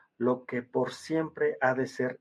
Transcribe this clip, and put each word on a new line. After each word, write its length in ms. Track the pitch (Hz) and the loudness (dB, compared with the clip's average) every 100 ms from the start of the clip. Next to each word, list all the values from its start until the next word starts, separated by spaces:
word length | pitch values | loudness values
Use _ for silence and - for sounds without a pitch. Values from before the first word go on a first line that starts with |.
| _ - | _ 0
lo 280 | 120 127 | 0 0
que 180 | - - | -2 -6
por 300 | - - - | -2 -2 -2
siempre 680 | - - 160 156 - 151 147 | -4 -2 -2 -2 0 0 2
ha 140 | 131 | 2
de 120 | 127 131 | 2 0
ser 340 | - 127 - | -2 -2 -4